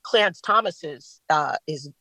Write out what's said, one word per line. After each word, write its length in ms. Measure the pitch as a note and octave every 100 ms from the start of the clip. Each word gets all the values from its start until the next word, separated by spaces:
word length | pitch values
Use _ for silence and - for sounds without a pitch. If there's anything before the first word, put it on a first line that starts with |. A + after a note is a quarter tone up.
Clarence 400 | - A3 G3+ -
Thomas 420 | - G#3+ A3+ -
is, 380 | D3+ C3+ - - -
uh, 280 | D#3 C3+ - -
is, 240 | D3 C#3+ -